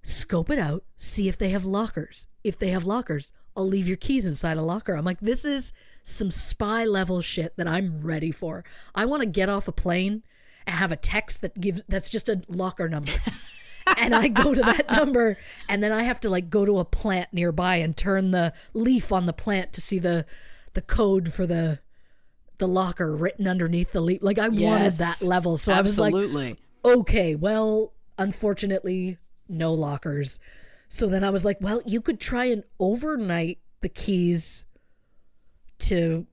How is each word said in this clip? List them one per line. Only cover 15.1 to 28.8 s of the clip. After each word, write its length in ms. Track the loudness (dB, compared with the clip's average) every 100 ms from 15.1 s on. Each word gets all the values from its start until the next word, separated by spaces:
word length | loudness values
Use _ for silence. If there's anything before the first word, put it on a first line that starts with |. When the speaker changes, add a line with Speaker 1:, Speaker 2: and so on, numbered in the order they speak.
| 2 2 0 -10 -16 -4
Speaker 1:
and 140 | -2
then 80 | 0
I 100 | 0
have 180 | 0 0
to, 80 | 0
like, 200 | 0 0
go 160 | 2 4
to 140 | 2
a 60 | 2
plant 460 | 0 0 -2 -2
nearby 440 | -2 0 0 2 2
and 200 | 2 0
turn 360 | 2 2 2
the 200 | 2 2 -2 -10
leaf 380 | -2 2 2 2
on 160 | 0 0
the 40 |
plant 420 | -2 -2 -2 -2
to 60 | -2
see 200 | 0 0
the, 260 | 2 0 -2 -10 -16 -18 -6
the 80 | -6
code 500 | 0 4 4 4 0
for 140 | -2 0
the, 320 | 2 0 -2 -8 -20 -20 -20 -20 _ -20 -4
the 100 | 0
locker 480 | 2 0 -2 -2 0
written 320 | -2 -2 -2
underneath 440 | 0 0 2 0
the 100 | 0
leaf. 220 | 0 0
Like, 160 | 0 2
I 80 | 2
wanted 100 | 2
Speaker 2:
Yes. 380 | 4 4 4 4 2 2
Speaker 1:
that 80 | 2
level. 280 | 2 2 2
So 160 | 4
I 100 | 4
was 180 | 4 4
like, 160 | 2 2
Speaker 2:
Absolutely. 400 | -2 -4 -6 -10 _ _
Speaker 1:
"Okay, 520 | 6 6 6 2 2 0
well, 580 | 0 2 2 2 0 -6 -20 -4
unfortunately, 1040 | -4 0 -2 0 0 -2